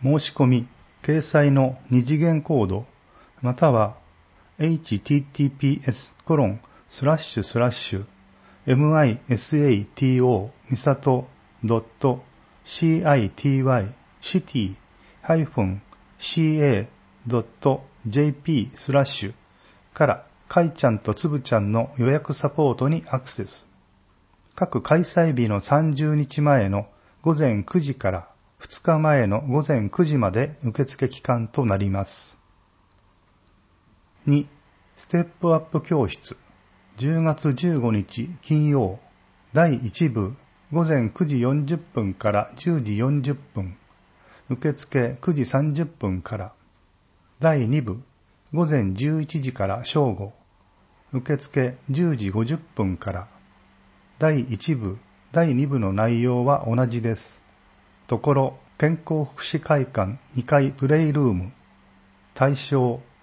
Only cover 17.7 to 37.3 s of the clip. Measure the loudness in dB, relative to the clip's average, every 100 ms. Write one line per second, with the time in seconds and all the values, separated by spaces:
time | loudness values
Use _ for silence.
17.7 | 0 -4 _ -4 0 0 0 -2 0 -2
18.7 | -6 0 2 2 -2 -10 -12 _ _ _
19.7 | _ _ 0 0 0 -6 _ -2 0 0
20.7 | 2 0 0 -2 -4 -2 -4 0 0 2
21.7 | 0 -2 0 0 0 -2 -4 -2 0 0
22.7 | 2 0 -2 -2 -6 -6 -12 -12 -14 -20
23.7 | _ _ _ _ _ _ _ _ -4 -2
24.7 | -2 2 2 2 2 2 2 0 0 2
25.7 | 2 2 0 0 0 -2 0 2 4 2
26.7 | -2 -6 _ _ _ 0 2 2 0 0
27.7 | -2 -2 -2 -2 -4 -8 _ _ _ -20
28.7 | -6 0 2 4 2 2 0 0 -2 0
29.7 | 0 0 0 2 2 2 0 -2 -4 -4
30.7 | -2 -4 -2 -4 -4 -4 -2 -2 -2 0
31.7 | 0 0 -2 -6 -12 -20 _ _ _ _
32.7 | _ _ _ _ _ _ _ _ _ _
33.7 | _ _ _ _ _ 0 0 0 _ _
34.7 | _ _ -20 -4 -2 -2 -2 2 2 0
35.7 | -6 -2 0 0 -4 -16 -20 _ _ _
36.7 | _ _ -6 -2 0 0